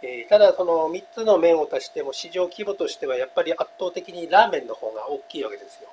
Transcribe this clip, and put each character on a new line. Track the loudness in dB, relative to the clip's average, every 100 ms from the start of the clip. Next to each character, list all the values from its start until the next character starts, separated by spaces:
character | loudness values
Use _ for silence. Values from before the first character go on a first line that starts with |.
え | -12 -12 2
ー、 |
た | 6
だ | 6
そ | 6
の | 0 0 0
三 | -4 -12
つ | -4
の | 2 4
麺 | 6 4
を | 2
足 | -4 -6
し |
て | -8
も | -8
市 | -10 -10
場 | -4
規 | -4 -6
模 | -8
と | -6 -6
し |
て | -6 -6
は | -4
や | -4
っ |
ぱ | -4
り | -2
圧 | -4 -6 -6
倒 | -8
的 | -8 -12
に | -14 2
ラ | 4
ー | 4
メ | 0
ン | -8
の | -10
方 | -10
が | -10 -10
大 | -10 -10
き | -10
い |
わ | -10
け | -10
で | -18
す | -20
よ。 | -20